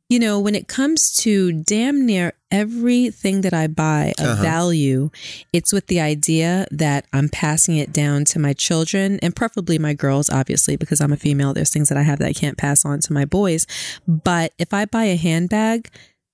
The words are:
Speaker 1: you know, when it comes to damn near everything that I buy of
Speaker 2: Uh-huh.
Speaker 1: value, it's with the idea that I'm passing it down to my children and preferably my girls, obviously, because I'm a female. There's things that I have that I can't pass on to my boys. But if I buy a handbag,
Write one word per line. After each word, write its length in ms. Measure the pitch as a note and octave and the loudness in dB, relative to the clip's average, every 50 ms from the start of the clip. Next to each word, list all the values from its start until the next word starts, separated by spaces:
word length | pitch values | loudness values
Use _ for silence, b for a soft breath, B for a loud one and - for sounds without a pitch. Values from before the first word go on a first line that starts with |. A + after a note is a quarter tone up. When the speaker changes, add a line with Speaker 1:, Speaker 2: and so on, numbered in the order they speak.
| _ - | _ 0
Speaker 1:
you 100 | A#3+ A#3+ | 2 2
know, 180 | A#3 G#3+ G#3 G3+ | 2 2 2 0
when 160 | G3+ G#3 G#3 | 0 0 0
it 140 | G3+ - - | -2 -4 -6
comes 480 | - - C4 D4 D#4+ D#4 - - - - | -4 -2 0 0 2 2 0 0 0 0
to 340 | - A3+ G#3 G3 F#3+ F3+ E3 | 2 2 2 4 2 2 0
damn 540 | D#3 D#3 - G#3 G#3+ A#3 C4+ C#4+ C#4+ C4 | -2 -2 -2 0 0 0 2 2 2 2
near 280 | A#3+ G#3 F#3 F3 E3+ - _ _ _ | 2 2 2 0 -2 -4 _ _ _
everything 920 | F#3+ G3+ G#3 G#3+ A#3 A#3+ A#3 B3 B3 B3 B3 A#3+ - - - G3 F#3+ G3 F#3+ | 0 0 0 0 -2 -2 0 2 2 4 2 0 0 -2 -2 0 0 0 0
that 100 | F#3 E3+ | 0 0
I 120 | E3 D#3+ | 0 0
buy 480 | D#3 D#3 - D#3 D#3 D#3 D3+ D3 - - - | 0 0 0 0 2 2 2 0 0 0 -2
of 60 | D3+ | -2
Speaker 2:
Uh-huh. 160 | C#3 A2+ G2+ G2+ | -2 0 0 0
Speaker 1:
value, 680 | D#3+ D#3+ E3 F3 F3 E3+ D#3+ C#3+ C3+ C3 C3 C#3 D#3 B B B B B B B _ - | 0 0 0 0 0 2 2 2 2 2 0 0 -2 B B B B B B B _ -2
it's 200 | F3 E3 - - | 0 0 0 0
with 140 | G3+ - - | -2 -2 0
the 120 | F#3 E3+ | 0 0
idea 640 | D#3 D3+ D3+ D3 D3 - D#3+ D#3+ D#3+ E3+ F3 F#3+ G3 - | 0 0 -2 -2 0 0 0 2 2 2 0 0 -2 -4
that 340 | - D3 D#3 D3+ C#3+ C#3+ - _ - | -2 -2 0 0 0 0 -2 _ 0
I'm 160 | C#3 C#3+ D3+ | 0 0 0
passing 480 | - - - D3+ D3+ D#3+ - - E3 | -2 -2 -2 -2 0 0 0 2 2
it 160 | D#3 C#3+ - - | 0 -2 -2 -2
down 320 | D3+ D3 D3 C#3+ C#3+ D3 | -2 0 0 0 0 0
to 120 | D3 - E3 | 0 0 0
my 140 | D3 C#3+ C#3 | 0 0 -2
children 680 | - - - F3 D#3+ D#3+ - - F#3+ G3 G3 G3+ F#3+ - | -2 -2 -2 0 0 0 0 0 0 0 0 -2 -2 -2
and 120 | E3+ E3 | -4 -2
preferably 420 | - A#3+ A3+ - - F3 E3 E3+ D#3 | -2 -4 -4 -4 -4 -2 -2 0 0
my 140 | D#3 D3+ D3 | 0 -2 -2
girls, 360 | D3 - C#3 C3+ C#3+ D3 - | -2 0 0 0 0 0 0
obviously, 460 | C#3 C3+ C3+ - - C#3+ - - C#3+ | 0 0 0 0 0 0 0 0 0
because 240 | C#3+ - - D#3 D3 | -2 -2 -2 0 0
I'm 120 | D3 C#3+ C#3+ | 2 2 0
a 40 | |
female. 360 | - - D3 C#3+ C#3 C#3 C#3 C3+ | 0 0 0 0 2 0 0 0
There's 160 | - E3 - | 0 0 0
things 180 | - D#3 D3 - | 0 0 0 2
that 100 | C#3+ C#3+ | 2 2
I 40 | D3 | 2
have 160 | D3+ C#3+ C#3 | 2 2 0
that 80 | - B2 | 0 -2
I 40 | C#3+ | -2
can't 240 | - - D3 - | -2 -4 -4 -4
pass 280 | - - C#3+ C#3+ C#3+ - | -2 -2 0 0 0 0
on 160 | D3+ C#3+ D3 | 0 -2 -2
to 120 | - - D3+ | -2 0 0
my 120 | C#3+ C#3 | 0 0
boys. 420 | C#3+ - F#3+ G#3 F#3+ D#3+ E3 - B B B B B B B B | 0 0 0 2 2 0 0 -2 B B B B B B B B
But 460 | - E3 D#3 - F#3 F3 E3+ E3 D#3+ - - | 0 0 0 0 0 0 0 0 -2 -4 -6
if 140 | E3+ - - | -6 -4 -2
I 120 | G3+ G#3+ | -4 -2
buy 180 | G#3+ - A3+ A3+ | -2 -2 0 0
a 120 | G#3 F3+ | 0 0
handbag, 760 | E3+ D#3+ E3+ D#3+ E3 F3 F3+ G#3+ G#3+ A3 A3 A3+ A#3 A3+ - B B B B B B _ _ | 0 0 0 0 0 0 0 0 0 0 0 0 -2 -4 -10 B B B B B B _ _